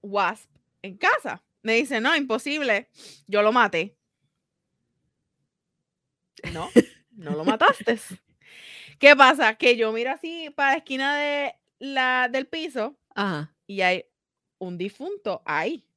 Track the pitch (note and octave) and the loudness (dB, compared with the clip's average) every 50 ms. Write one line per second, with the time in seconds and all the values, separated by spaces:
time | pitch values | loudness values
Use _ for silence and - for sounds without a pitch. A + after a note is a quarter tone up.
0 | - G3+ G3 G3+ F#3+ E3+ A3 - - _ _ _ _ _ _ _ - G3 F#3 G3+ | -12 -4 -2 -2 -2 -2 -4 -6 -16 _ _ _ _ _ _ _ -16 -16 -10 -2
1 | - - A#4+ C#5+ - G3 B2+ F3 _ _ _ _ _ A3 A3+ A#3 C#4+ B3+ C#4 A3+ | 0 0 0 0 -2 -8 -12 -12 _ _ _ _ _ 0 0 0 0 0 -4 -2
2 | A#3 C#4 E4 D4+ C#4+ B3+ A3 G#3+ - D4 C#4+ D4+ C#4+ B3 G#3+ G3 B3 _ _ - | 0 0 0 0 0 -2 -4 -4 -4 -6 -6 -4 -2 -2 -2 -2 -4 _ _ -20
3 | - - - _ _ - G3 G#3 G#3 G#3+ A#3 B3+ A3+ G3 E3+ E3 E3+ G3+ _ _ | -20 -20 -20 _ _ -2 0 2 2 4 4 4 2 2 2 -4 -4 -6 _ _
4 | _ _ _ _ _ _ _ _ _ _ _ _ _ _ _ _ _ _ _ _ | _ _ _ _ _ _ _ _ _ _ _ _ _ _ _ _ _ _ _ _
5 | _ _ _ _ _ _ _ _ _ _ _ _ _ _ _ _ _ _ _ _ | _ _ _ _ _ _ _ _ _ _ _ _ _ _ _ _ _ _ _ _
6 | _ _ _ _ _ _ _ - - E3 D#3+ D#3+ F3+ - - A#3+ - - _ _ | _ _ _ _ _ _ _ -16 -14 -12 -10 -10 -12 0 0 0 0 0 _ _
7 | _ _ A#3+ G#3+ - - - D3+ D#3+ - A3 A3 E4 A#4+ C5+ - G3+ - A#3 G#3+ | _ _ _ -16 -10 -8 -8 -4 -2 -2 0 4 4 2 2 2 -2 -4 -4 -4
8 | - - F#3+ - _ _ _ _ _ - - - - - - - - - - _ | -6 -16 -18 -20 _ _ _ _ _ -20 -20 -20 -20 -20 -20 -20 -20 -20 -8 _
9 | - C#4 D4 C4+ C#4 B3+ C#4 C#4 C4+ A3 A3 _ - B3 A#3+ A3+ A3+ A3 A3 A3+ | 8 8 10 10 8 6 8 4 2 0 2 _ 2 2 4 4 2 -2 -2 -4
10 | A#3+ C4 C#4+ D#4 - D#4+ E4 E4+ D#4+ D4 - - C#4 C4+ - A3+ _ - C4+ C4 | -4 -4 -6 -8 -8 -12 -12 -12 -12 -12 -4 -2 0 0 0 0 _ -8 -6 -4
11 | C4+ C#4 D4 D4 D4 D4 C#4+ C#4+ C#4+ C4+ - _ _ _ _ _ - C#4 C#4 C4+ | -2 -2 -2 -2 -2 -4 -4 -4 -4 -6 -8 _ _ _ _ _ -12 -6 -4 -2
12 | B3+ B3+ B3+ B3+ B3+ B3 A#3+ C4 C4+ _ - D#4+ D#4 E4 B3+ B3+ G#3+ - D4 _ | 0 0 0 0 0 0 -2 -4 -6 _ -8 -8 -8 -6 -6 -6 -6 -6 -8 _
13 | _ _ _ - G3+ G3 F3 D3 D3+ - _ _ _ - G3+ G3 F#3 F3+ F#3 F#3 | _ _ _ -4 -4 -2 -4 -6 -8 -10 _ _ _ -12 -4 0 0 0 0 0
14 | - _ _ _ _ _ _ _ _ _ _ _ F#3+ F3+ F3+ E3+ F3+ G3+ - _ | -4 _ _ _ _ _ _ _ _ _ _ _ -12 -10 -8 -8 -8 -8 -8 _
15 | C4+ F4+ G4+ G4 _ A3 F3+ - _ - D3+ - D#3+ A3+ E4 B3+ _ _ _ | -12 -10 -10 -8 _ -8 -8 -6 _ -4 -4 -2 -2 -4 -6 -8 _ _ _